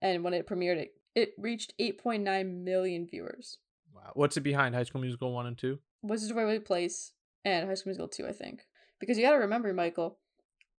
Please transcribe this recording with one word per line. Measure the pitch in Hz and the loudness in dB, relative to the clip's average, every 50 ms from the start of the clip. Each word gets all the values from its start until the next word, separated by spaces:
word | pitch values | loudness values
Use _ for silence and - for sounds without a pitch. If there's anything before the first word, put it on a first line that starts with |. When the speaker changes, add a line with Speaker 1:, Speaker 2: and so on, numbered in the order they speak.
| - | 0
Speaker 1:
and | 196 185 175 170 | 2 2 2 0
when | 175 180 | 0 0
it | 175 - - | 0 -2 -2
premiered, | 208 180 180 175 180 | -2 0 2 2 2
it, | 160 143 - - _ _ _ _ | 0 -2 -6 -10 _ _ _ _
it | 233 233 - - - | 2 2 2 0 -6
reached | 202 226 233 226 - - - - | -4 -4 -4 -4 -6 -10 -4 -2
eight | 202 233 - - - | -2 -2 -2 -2 -2
point | 240 226 208 202 | -2 0 0 0
nine | 196 190 190 190 190 180 180 180 | 0 0 0 0 -2 -4 -6 -4
million | 180 185 185 185 185 175 170 175 | 0 2 2 2 2 0 -2 -4
viewers. | 170 - - 85 - - - - - - - _ _ _ _ _ _ - | -6 -8 -8 -8 -8 -10 -12 -14 -16 -18 -18 _ _ _ _ _ _ -20
Speaker 2:
Wow. | 101 98 98 - | -20 -18 -10 0
What's | 135 143 143 - | 2 2 4 4
it | 160 | 2
behind, | 139 147 143 139 139 127 120 | 0 2 4 4 4 4 4
High | 123 123 | 0 0
School | - - 131 | 0 -2 -4
Musical | 127 127 120 120 131 127 123 | -4 -4 -4 -4 -4 -4 -2
one | 123 120 | -2 -4
and | 120 120 | -6 -6
two? | 120 - 131 135 143 - _ _ _ - | -4 -4 -4 -4 -4 -8 _ _ _ -6
Speaker 1:
Wizards | 208 214 226 214 214 233 | -4 -4 -2 -2 -2 0
of | |
Waverly | 226 220 208 214 220 | 0 2 2 2 0
Place | 214 - 190 175 175 175 170 - - - - _ _ _ _ _ _ | 0 0 0 0 0 0 -2 -6 -10 -14 -16 _ _ _ _ _ _
and | 202 190 170 165 196 | 0 2 2 2 0
High | 190 | -2
School | 190 - 190 | -4 -4 -6
Musical | 190 - - 165 | -6 -6 -6 -8
two, | - - - | -6 -8 -6
I | - - | -6 -6
think. | - - - - - - _ _ _ _ _ _ _ | -8 -10 -12 -14 -16 -20 _ _ _ _ _ _ _
Because | - 196 247 | -2 0 2
you | 214 233 | 4 6
gotta | 262 302 285 | 6 6 6
remember, | 226 202 214 240 233 208 185 | 6 4 2 0 0 0 0
Michael, | 180 175 170 170 - 170 165 - _ _ _ _ _ _ _ _ _ _ _ _ | 2 0 0 0 0 -2 -2 -4 _ _ _ _ _ _ _ _ _ _ _ _